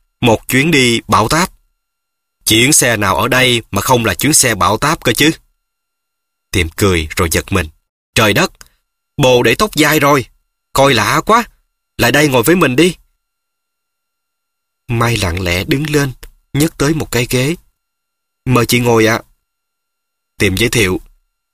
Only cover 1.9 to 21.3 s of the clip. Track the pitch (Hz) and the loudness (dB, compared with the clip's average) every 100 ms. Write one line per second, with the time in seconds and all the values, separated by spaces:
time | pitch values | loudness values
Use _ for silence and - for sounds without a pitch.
1.9 | _ _ _ _ _ - - 135 151 131 | _ _ _ _ _ -2 2 2 2 0
2.9 | 110 101 92 120 127 127 117 - 98 - | 0 0 0 0 0 0 0 -4 -4 0
3.9 | 127 110 - 131 156 127 101 90 107 143 | 0 0 -2 0 0 0 0 0 0 -2
4.9 | 165 131 - 147 160 _ _ _ _ _ | -2 -2 0 0 0 _ _ _ _ _
5.9 | _ _ _ _ _ _ 98 80 - 101 | _ _ _ _ _ _ -4 -4 -2 -2
6.9 | 87 78 - 87 87 - 95 78 - _ | 0 -4 -4 -4 -4 -2 -4 -4 -12 _
7.9 | _ _ - 107 110 180 - - _ _ | _ _ 0 0 0 -2 -6 -20 _ _
8.9 | _ _ - 131 123 113 127 214 - 151 | _ _ 0 2 4 2 0 -2 0 0
9.9 | 156 143 147 - _ _ _ _ - 139 | 2 2 0 -2 _ _ _ _ 0 2
10.9 | 120 104 143 - 226 226 _ _ _ _ | 2 0 -2 0 0 -2 _ _ _ _
11.9 | - 117 135 151 127 110 180 143 127 175 | -4 0 2 2 2 2 2 2 2 0
12.9 | - _ _ _ _ _ _ _ _ _ | -2 _ _ _ _ _ _ _ _ _
13.9 | _ _ _ _ _ _ _ _ _ - | _ _ _ _ _ _ _ _ _ -8
14.9 | 117 117 113 95 85 92 87 98 139 151 | -4 -2 -2 -4 -4 -4 -4 -2 -4 -2
15.9 | 147 139 - - _ _ 139 160 - 147 | -2 -2 -6 -18 _ _ -2 -2 -2 -2
16.9 | 165 98 117 123 127 135 175 _ _ _ | -2 -4 -4 -2 -2 -2 -6 _ _ _
17.9 | _ _ _ _ _ - 120 113 123 120 | _ _ _ _ _ 0 0 2 0 2
18.9 | 113 110 113 - _ _ _ _ _ _ | 2 2 0 -6 _ _ _ _ _ _
19.9 | _ _ _ _ - 101 95 113 127 92 | _ _ _ _ -4 -2 -2 -2 0 -2
20.9 | 87 - _ _ | -4 -8 _ _